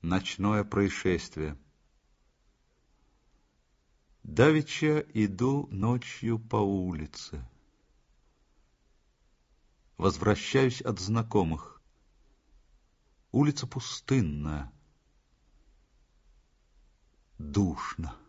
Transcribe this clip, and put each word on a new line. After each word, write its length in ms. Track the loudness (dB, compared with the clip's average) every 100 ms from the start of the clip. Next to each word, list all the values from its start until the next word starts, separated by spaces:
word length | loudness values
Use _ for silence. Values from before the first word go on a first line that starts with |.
| 0
Ночное 600 | -2 -2 -4 0 0 0
происшествие. 920 | 0 0 0 0 0 -4 -8 -8 -8 _ _ _ _ _ _ _ _ _ _ _ _ _ _ _ _ _ _ _ _ _ _ _ _ _ _
Давеча 760 | -8 6 6 6 0 0 2 2 0
иду 560 | 0 0 2 0 0 -2
ночью 680 | -2 0 0 -2 -8 -2 -2
по 180 | 0 0
улице. 880 | 2 0 -2 -4 -8 -12 -14 -12 -14 _ _ _ _ _ _ _ _ _ _ _ _ _ _ _ _ _ _ _ _ _ _ _ _ 0
Возвращаюсь 840 | 0 2 2 2 2 2 2 0
от 180 | -6 -4
знакомых. 840 | -2 -2 2 2 2 -2 -8 -20 _ _ _ _ _ _ _ _ _ _ _ _ _ _ _
Улица 340 | 2 4 2 -6
пустынная. 1080 | -8 -10 -12 0 2 2 -2 -4 -6 -8 -14 _ _ _ _ _ _ _ _ _ _ _ _ _ _ _ _ _ _ _ _ _ _ _ _ _ -14
Душно. 760 | -2 2 2 0 -8 -8 -8 -10